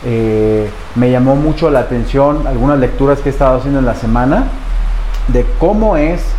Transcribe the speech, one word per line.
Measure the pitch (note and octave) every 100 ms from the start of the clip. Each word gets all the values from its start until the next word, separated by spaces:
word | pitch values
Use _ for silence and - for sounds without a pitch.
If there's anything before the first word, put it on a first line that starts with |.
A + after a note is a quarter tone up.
Eh, | B2+ A2+ A2 G#2+ G#2+ G#2+ G#2+ - - A#2+
me | B2
llamó | B2+ C3 C#3
mucho | D3+ D3+ E3
la | C3+
atención | A2+ A#2+ A2+ C3+ C#3+ D3+
algunas | C#3 B2+ C3+ C#3+
lecturas | B2 - C#3 C#3
que | C#3
he |
estado | C3 C3+ C3
haciendo | C3 C#3
en | B2+
la |
semana | G#2+ A2+ A#2 B2+ F#3+ C4+ - - - - - - - -
de | B2 A2+ -
cómo | D#3+ G#3+ A3 E3
es | D#3 F3 -